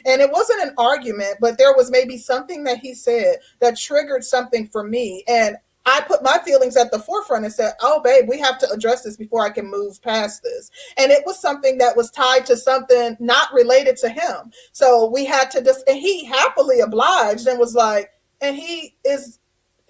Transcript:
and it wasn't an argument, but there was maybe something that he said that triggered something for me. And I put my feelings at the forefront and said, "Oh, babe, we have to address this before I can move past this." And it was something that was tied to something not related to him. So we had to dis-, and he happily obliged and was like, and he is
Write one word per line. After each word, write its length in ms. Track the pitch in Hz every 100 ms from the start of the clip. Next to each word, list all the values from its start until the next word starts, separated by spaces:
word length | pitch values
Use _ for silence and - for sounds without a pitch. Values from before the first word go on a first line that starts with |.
| 262
and 160 | 262
it 100 | 277
wasn't 320 | 330 480 415
an 100 | 285 269
argument, 600 | 240 285 247 208 196 202
but 160 | 233 226
there 160 | 277 269
was 160 | 247
maybe 260 | 254 254 247
something 460 | - 254 285 302
that 140 | 285 226
he 160 | 262
said 440 | 247 247 233 185 170 - _
that 180 | 240 226
triggered 460 | - 285 285 269
something 440 | - 247 247 226 214
for 160 | 214
me. 400 | 208 240 220 185 233
And 300 | 233 214 208 _ _ 254
I 140 | 285
put 220 | 302 330
my 140 | 262 349 349
feelings 320 | 269 254 254
at 140 | 240
the 80 | 220
forefront 440 | - 415 - 226
and 100 | 214
said, 200 | 233 214 -
"Oh, 180 | 254 302
babe, 300 | 247 262 233
we 100 | 269
have 180 | 254 262
to 100 | 262
address 320 | 208 226 247
this 140 | 226 214
before 280 | 214 233 208
I 40 |
can 200 | 208 196
move 320 | 202 202 190
past 420 | 233 220 208 -
this." 280 | - - - - 523 -
And 160 | 269
it 120 | 285 311
was 160 | 370
something 360 | 339 285 269 254
that 180 | 247 233
was 120 | 226
tied 360 | - 254 262 262
to 100 | 233
something 600 | 262 262 254 247 233 226
not 340 | 240 269 302
related 440 | 262 233 262 277 -
to 100 | 233
him. 420 | 262 339 185 233 - _
So 360 | - 262 240 226
we 180 | 262 269
had 260 | 277 262
to 100 | 277
dis-, 220 | 254 262 269
and 100 | 269
he 260 | 349 359
happily 560 | 240 269 - - 285 247
obliged 680 | 220 214 294 370 208 220 247
and 120 | 247
was 160 | 233 233
like, 360 | 220 208 202 _ _ _
and 160 | 277 277
he 400 | 330 339 311 _
is 360 | 262 277 247 - _ _ _ _ -